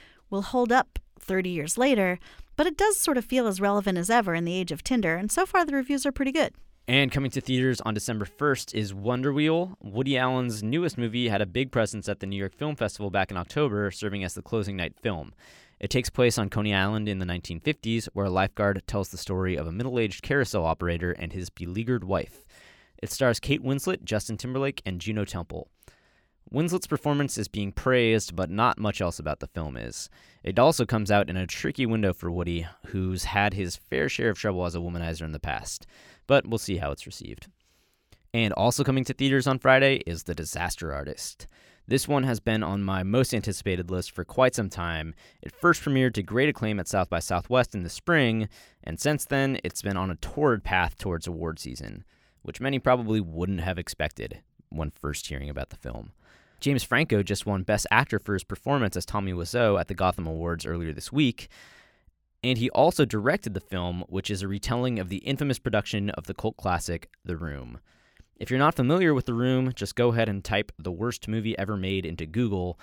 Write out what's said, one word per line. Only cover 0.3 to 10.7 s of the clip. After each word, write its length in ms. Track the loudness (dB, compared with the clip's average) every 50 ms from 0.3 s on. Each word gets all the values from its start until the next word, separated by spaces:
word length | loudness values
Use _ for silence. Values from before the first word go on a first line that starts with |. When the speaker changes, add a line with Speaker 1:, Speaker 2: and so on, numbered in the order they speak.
| -6 -4 -4
Speaker 1:
hold 280 | -2 0 0 2 4
up 260 | 4 2 2 2 _ -8 -10 _ _ -14
thirty 300 | -6 -2 -2 0 0 -2
years 280 | -4 -4 -4 -4 0 2
later, 420 | 4 4 4 4 4 2 0 -2 -6 -14 -20 -20 -20 -8 -2
but 120 | 0 0 0
it 100 | 2 4
does 180 | 4 4 4
sort 220 | 2 2 0 0 0
of 80 | 0
feel 220 | 0 0 2 2 2
as 120 | 0 2
relevant 380 | 2 2 2 2 2 0 0 0
as 120 | 0 4
ever 240 | 4 4 4 2 0
in 120 | 0 0
the 100 | -2 -2
age 160 | -2 -2 -4
of 100 | -4 -6
Tinder, 360 | -2 0 0 2 2 2 0 0
and 120 | -2 0
so 160 | 0 0 0
far 200 | 2 4 2 2
the 100 | 4 2
reviews 300 | -2 0 0 -2 0 0
are 80 | -2 -2
pretty 180 | 0 -2 0
good. 220 | 2 2 0 0 -2 -8 -18 -20 -20 _ _ 2
Speaker 2:
And 240 | 4 4 4 4
coming 180 | 2 0 -2 -2
to 100 | -2 -4
theaters 400 | -2 0 2 2 4 2 2 0
on 120 | -2 -2 -2
December 320 | -2 -2 -2 -2 -2 -4
first 480 | -6 -4 -2 0 2 2 0 -2 -4 -4
is 220 | -2 -2 -2 -4
Wonder 360 | -4 -2 -2 0 0 0 0
Wheel. 460 | 2 2 2 4 2 2 0 -2 -6 -12
Woody 380 | -14 -6 -4 -2 0 0 2 2
Allen's 460 | 2 2 2 2 0 -2 -2 -2 -2
newest 340 | -2